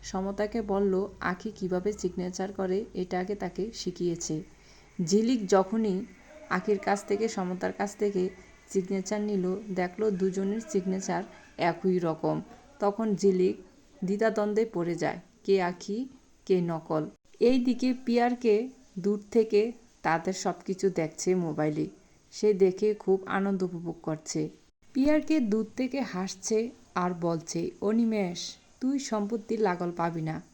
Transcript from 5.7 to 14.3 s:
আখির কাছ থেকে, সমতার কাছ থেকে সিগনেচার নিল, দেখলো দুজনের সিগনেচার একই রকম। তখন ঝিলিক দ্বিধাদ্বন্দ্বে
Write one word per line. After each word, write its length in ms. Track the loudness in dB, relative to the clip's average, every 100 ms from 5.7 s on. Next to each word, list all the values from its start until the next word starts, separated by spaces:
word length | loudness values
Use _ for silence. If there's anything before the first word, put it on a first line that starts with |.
| 0 0 0 -4 -14 -20 -20 -6
আখির 300 | -4 0 0
কাছ 260 | 2 0 0
থেকে, 220 | -2 0
সমতার 460 | -2 -4 -2 -4
কাছ 220 | -2 -6 -2
থেকে 320 | -2 0 -2 -4 -20 -20 -4
সিগনেচার 520 | -2 0 -4 -2 -2
নিল, 340 | 0 0 0 -2 -4 -4
দেখলো 360 | -4 0 0
দুজনের 500 | 2 0 0 -2 -2 -2
সিগনেচার 540 | -2 0 -2 -2 -4 -4 -14 -20 -2
একই 420 | 0 0 2 2
রকম। 420 | 0 0 0 -2 -6 -18 -20 -2
তখন 360 | -2 0 0 4
ঝিলিক 400 | 4 4 2 0 -10 -20 -20 -8 -2
দ্বিধাদ্বন্দ্বে 600 | 2 2